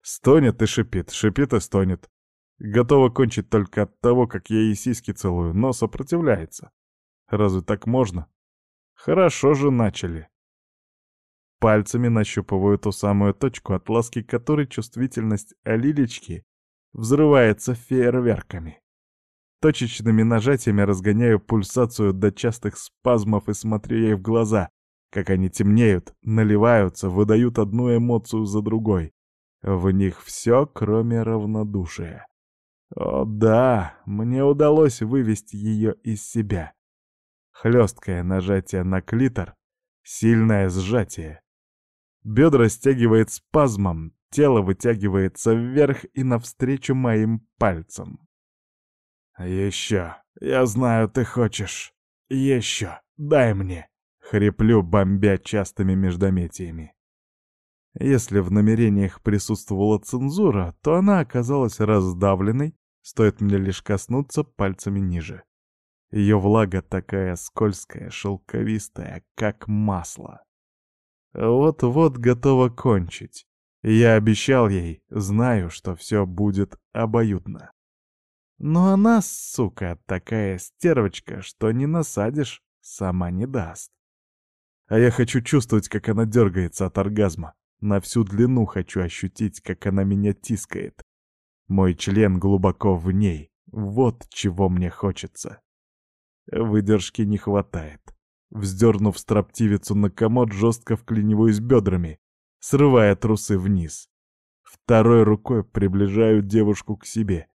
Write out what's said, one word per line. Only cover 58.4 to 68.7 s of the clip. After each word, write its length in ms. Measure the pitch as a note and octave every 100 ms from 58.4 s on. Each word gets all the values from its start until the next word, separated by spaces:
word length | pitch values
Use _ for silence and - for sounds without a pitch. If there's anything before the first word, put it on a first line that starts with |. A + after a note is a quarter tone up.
| F2+
намерениях 720 | G#2 G#2+ A2+ A2+ G2+ G2 -
присутствовала 800 | - G#2 - G#2+ - G2 G#2 G#2+
цензура, 760 | - B2 C3+ F3 G3+ G#2 F2 -
то 140 | D3+
она 240 | E3+ G3 G3
оказалась 600 | C3+ B2 A#2+ C#3+ A#2+ -
раздавленной, 960 | G#2+ G#2+ F#2 F2 G2 F#2+ G2 B2 D3+ _ _ _
стоит 400 | - - G#2+ -
мне 160 | G2+ G2
лишь 240 | F#2+ F#2
коснуться 640 | - G2+ - B2 C#3+ -
пальцами 560 | - - G2 F#2 G2+ G2
ниже. 440 | F#2+ F2 D#2+ - _ _ _ _ _ _ _
Ее 280 | G#2+ G2+ G#2
влага 420 | G2 A2 G2+ F#2
такая 540 | - F#2+ - G2 F#2
скользкая, 760 | F2 - - G#2+ F#2+ - - -
шелковистая, 1120 | - G2+ G2 - A#2 A2